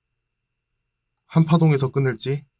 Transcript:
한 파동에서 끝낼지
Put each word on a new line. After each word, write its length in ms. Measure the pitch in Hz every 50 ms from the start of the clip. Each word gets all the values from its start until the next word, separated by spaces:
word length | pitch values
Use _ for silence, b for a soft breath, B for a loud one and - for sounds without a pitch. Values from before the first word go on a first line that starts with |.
| _ _ _ _ _ _ _ _ _ _ _ _ _ _ _ _ _ _ _ _ _ _ _ _ _
한 180 | _ - 160 160
파동에서 440 | 156 170 170 160 156 147 135 139 131
끝낼지 580 | - 139 135 131 120 - - 131 139 143 - _ _